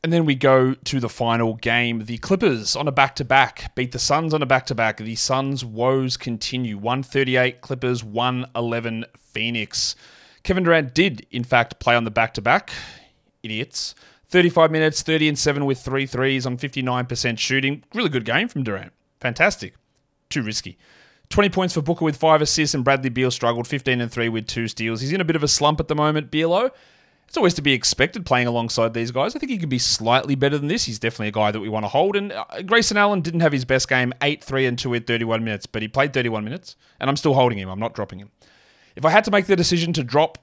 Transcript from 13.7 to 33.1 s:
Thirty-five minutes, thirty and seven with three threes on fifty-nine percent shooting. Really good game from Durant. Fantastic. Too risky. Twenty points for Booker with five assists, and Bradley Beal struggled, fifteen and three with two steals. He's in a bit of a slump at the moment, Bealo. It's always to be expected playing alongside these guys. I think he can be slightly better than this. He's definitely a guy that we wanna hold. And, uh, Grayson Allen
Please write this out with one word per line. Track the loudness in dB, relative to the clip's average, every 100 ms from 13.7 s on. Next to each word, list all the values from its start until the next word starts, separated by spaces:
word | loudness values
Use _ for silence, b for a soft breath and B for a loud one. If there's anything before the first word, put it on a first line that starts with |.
| -8 -10 -12 b b _
Thirty-five | 4 4 6 4
minutes, | 4 2 0
thirty | 0 2 2
and | 2
seven | 0 0 0
with | -2
three | -2 -4 -2
threes | -2 0 0 -4
on | -6
fifty-nine | -6 -4 -4 -4 -4
percent | -4 -4 -4
shooting. | 0 0 0 -4 _
Really | -4 -2
good | -2 -2
game | -2 -2
from | -4
Durant. | -4 -6 -10 _ _ _
Fantastic. | -8 2 0 0 -12 _ _ _ _ _ _
Too | -4
risky. | -4 -6 -10 -20 b b b b b
Twenty | 2 2
points | 2 0 -2
for |
Booker | -2 0 0
with | 2
five | 4 4
assists, | 4 0 0
and | 2
Bradley | 2 2 0
Beal | 0 0
struggled, | 2 0 0 -4
fifteen | -4 0 0
and | -2
three | -2 -2
with | -2 -4
two | -6 -6
steals. | -4 -4 -4
He's | -4
in | -2
a | 0
bit | 0
of |
a | 2
slump | 2 2 2
at | -2
the | 2
moment, | 2 2 -2
Bealo. | 0 2 2 0 b b b b b b
It's | 0
always | 2
to | 2
be | 2
expected | 2 0 0 0 -2 0
playing | 2 2
alongside | 0 -2 0 0
these | 0 -4
guys. | -2 -2 -4
I |
think | -6
he | -4
can | -2
be | -2
slightly | 0 0 2 2 2 0
better | 0 0
than | -2
this. | -4
He's | -4 -4
definitely | -6 -4 -4
a |
guy | 0 0
that | 0
we | -4
wanna | -4 0
hold. | 0 2 0
And, | -4
uh, | -8 -10 -10 0
Grayson | 2 2 2
Allen | 4